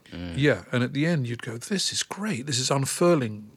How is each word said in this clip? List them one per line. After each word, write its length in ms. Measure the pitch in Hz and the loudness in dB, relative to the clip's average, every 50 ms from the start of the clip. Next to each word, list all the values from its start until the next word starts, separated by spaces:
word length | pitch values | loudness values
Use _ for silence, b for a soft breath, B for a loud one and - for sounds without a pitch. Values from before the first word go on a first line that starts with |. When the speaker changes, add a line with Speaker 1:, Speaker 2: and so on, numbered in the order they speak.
| - - | -16 -14
Speaker 1:
Mm. 220 | - 85 87 87 - | -10 -8 -8 -4 -2
Speaker 2:
Yeah, 280 | 135 143 143 113 87 - - | 2 4 4 4 2 0 -2
and 120 | 127 120 123 | 0 0 0
at 100 | - 143 | 0 0
the 120 | 139 151 | 0 0
end 220 | 170 175 143 123 | 2 0 0 -2
you'd 160 | 117 117 - - | -2 -6 -8 -8
go, 140 | 120 113 | -10 -10
"This 340 | 120 - - 208 185 - - - | -10 -6 -4 -2 -2 -2 -2 -2
is 80 | - | -4
great. 460 | - - - 196 208 220 165 117 139 | -4 -6 -8 -6 -4 -4 -4 -4 -4
This 100 | 151 127 | -2 -2
is 140 | 123 123 - | 0 0 2
unfurling 800 | 139 139 131 - - - 175 175 175 143 123 107 107 107 - - - | 2 2 2 0 2 4 6 6 6 6 2 0 -4 -8 -12 -16 -20